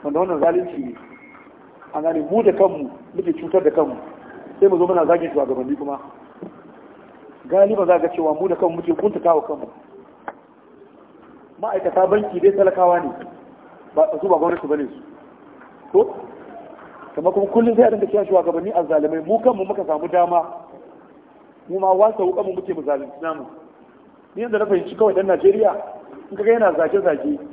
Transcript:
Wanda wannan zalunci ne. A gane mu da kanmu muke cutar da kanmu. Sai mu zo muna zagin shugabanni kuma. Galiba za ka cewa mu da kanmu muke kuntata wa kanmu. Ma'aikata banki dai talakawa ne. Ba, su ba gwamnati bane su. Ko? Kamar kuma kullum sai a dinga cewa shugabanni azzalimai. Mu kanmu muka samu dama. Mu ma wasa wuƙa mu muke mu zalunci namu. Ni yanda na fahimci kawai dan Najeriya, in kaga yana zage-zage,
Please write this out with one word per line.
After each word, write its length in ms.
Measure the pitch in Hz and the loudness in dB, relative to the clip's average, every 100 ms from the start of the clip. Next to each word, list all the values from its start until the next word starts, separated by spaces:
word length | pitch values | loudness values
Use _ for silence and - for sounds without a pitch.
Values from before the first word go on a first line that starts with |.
Wanda 160 | 147 147 | -4 -2
wannan 200 | 185 160 | -2 0
zalunci 360 | 160 247 - - | 2 0 -2 -8
ne. 120 | - - - - - - - - - - - | -10 -12 -20 -20 -20 -20 -20 -20 -20 -20 -12
A 80 | 156 | -6
gane 240 | 156 165 151 | -2 -2 -2
mu 120 | 202 | 2
da 80 | 220 | 4
kanmu 380 | 135 185 160 131 - - | 4 2 2 -10 -12 -16
muke 200 | 170 180 | -8 -4
cutar 280 | - 165 190 | -4 0 2
da 60 | 170 | 2
kanmu. 260 | 160 147 123 - - - - - - | 2 -2 -2 -14 -20 -20 -20 -20 2
Sai 80 | 196 | 2
mu 100 | 180 | 4
zo 100 | 175 | 2
muna 180 | 175 160 | 2 2
zagin 240 | 170 165 | 2 0
shugabanni 440 | 151 131 127 127 143 | -2 -2 -4 -4 -6
kuma. 220 | 143 139 - - - - - - - - - - - - - - - | -6 -10 -14 -20 -20 -20 -20 -20 -20 -20 -20 -20 -20 -20 -20 -20 -2
Galiba 400 | 175 202 208 175 | 4 4 4 2
za 140 | 175 | 2
ka 80 | 165 | 2
cewa 240 | - 160 | -2 -2
mu 140 | 151 185 | -2 -2
da 80 | 170 | 0
kanmu 200 | 180 165 | -2 -2
muke 180 | 170 | -4
kuntata 420 | 160 208 175 170 160 | -2 -2 0 2 2
wa 60 | |
kanmu. 260 | - 143 - - - - - - - - _ _ _ - - - - - - - - - | 0 -10 -12 -18 -20 -20 -20 -20 -18 -18 _ _ _ -20 -20 -20 -20 -20 -20 -20 -20 -10
Ma'aikata 460 | 214 - 180 185 185 | -6 -4 -2 0 2
banki 320 | 208 208 180 | 2 -2 2
dai 120 | - - | 2 4
talakawa 440 | 196 185 180 175 | 2 4 2 2
ne. 100 | 139 - - - - - - - - | -2 -10 -16 -20 -20 -20 -20 -20 -8
Ba, 160 | 147 156 156 | 0 0 2
su 80 | 190 | 0
ba 100 | 170 | 2
gwamnati 300 | 165 170 143 | 2 -2 -2
bane 200 | 151 135 | -4 -4
su. 120 | - - - - - - - - - - | -10 -20 -20 -20 -20 -20 -20 -20 -20 -2
Ko? 240 | 190 - - - - - - - - - - - - | 2 2 -2 -16 -18 -20 -20 -20 -20 -20 -20 -12 -2
Kamar 180 | 165 | 0
kuma 140 | 185 196 | 0 0
kullum 240 | 233 233 220 | 2 2 6
sai 80 | |
a 80 | 240 | 4
dinga 160 | 220 208 | 4 0
cewa 180 | 208 196 | 0 2
shugabanni 460 | 185 165 165 180 | 2 2 -2 -2
azzalimai. 500 | 175 156 156 151 160 160 | -2 0 0 0 -4 -2
Mu 140 | 208 | 0
kanmu 260 | - 202 190 | 0 -4 -6
muka 200 | 196 160 | -6 -4
samu 220 | 151 170 | -6 -2
dama. 340 | 175 175 175 160 - - - - - - - _ _ _ _ - | 0 0 0 -2 -12 -20 -20 -20 -20 -20 -20 _ _ _ _ -10
Mu 100 | 185 | -4
ma 140 | 190 | 2
wasa 300 | 185 214 220 | 4 4 2
wuƙa 200 | 180 185 | -2 -2
mu 100 | 196 180 | -4 -6
muke 180 | 185 | -6
mu 80 | 160 | -6
zalunci 380 | 147 143 131 - | -4 -4 -6 -10
namu. 240 | 160 156 123 - - _ - _ _ _ _ - | -8 -8 -12 -20 -20 _ -20 _ _ _ _ -10
Ni 60 | |
yanda 160 | 233 214 | -4 -2
na 80 | 208 | 0
fahimci 300 | 190 - - | -2 -2 0
kawai 180 | 214 | 2
dan 140 | 175 190 | 2 0
Najeriya, 480 | 175 190 202 214 - - - - - - | 2 4 4 2 0 -10 -16 -18 -20 -16
in 60 | 196 | -4
kaga 140 | 208 | 2
yana 200 | 226 208 | 4 4
zage-zage, 640 | 160 160 196 180 147 139 147 - | 2 0 2 0 -2 -4 -6 -8